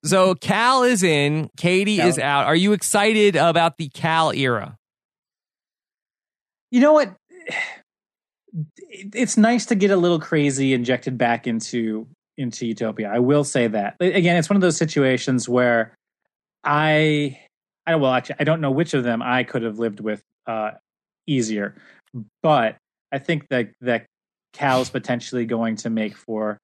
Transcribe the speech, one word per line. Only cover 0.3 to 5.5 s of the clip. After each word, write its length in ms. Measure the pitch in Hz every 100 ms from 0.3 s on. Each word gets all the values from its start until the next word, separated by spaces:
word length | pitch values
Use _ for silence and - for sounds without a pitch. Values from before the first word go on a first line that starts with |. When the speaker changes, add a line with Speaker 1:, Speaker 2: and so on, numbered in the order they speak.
Speaker 1:
Cal 500 | 185 - 208 240 269
is 200 | 247 233
in, 460 | 180 151 143 151 156 -
Katie 400 | 175 185 202 208
Speaker 2:
Cal. 100 | 175
Speaker 1:
is 100 | -
out. 280 | 139 143 139
Are 100 | 160
you 160 | 196
excited 640 | 208 - 208 208 220 208 165
about 400 | 170 165 165 -
the 120 | 151
Cal 420 | - 165 165 156
era? 460 | - 135 117 101 - _ _ _ _ _ _ _